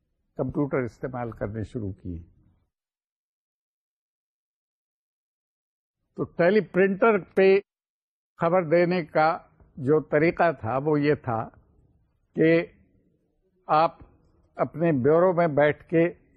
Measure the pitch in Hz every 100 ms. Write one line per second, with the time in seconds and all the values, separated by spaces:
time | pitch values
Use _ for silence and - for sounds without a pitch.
0 | _ _ _ - 135 139 143 143 120 -
1 | 135 127 120 107 110 110 101 127 101 92
2 | 92 85 85 _ _ _ _ _ _ _
3 | _ _ _ _ _ _ _ _ _ _
4 | _ _ _ _ _ _ _ _ _ _
5 | _ _ _ _ _ _ _ _ _ _
6 | _ - 151 - 170 214 170 180 196 190
7 | 226 208 156 - 190 196 - _ _ _
8 | _ _ _ - 170 185 160 170 175 180
9 | 151 160 156 147 - _ _ - 131 156
10 | - 151 165 175 175 139 110 127 147 151
11 | 143 147 - 113 - - _ _ _ _
12 | _ _ _ - 160 165 170 _ _ _
13 | _ _ _ _ _ _ - 156 165 -
14 | - _ _ _ _ - 147 147 170 139
15 | 123 160 185 170 170 139 147 143 - 165
16 | 170 - _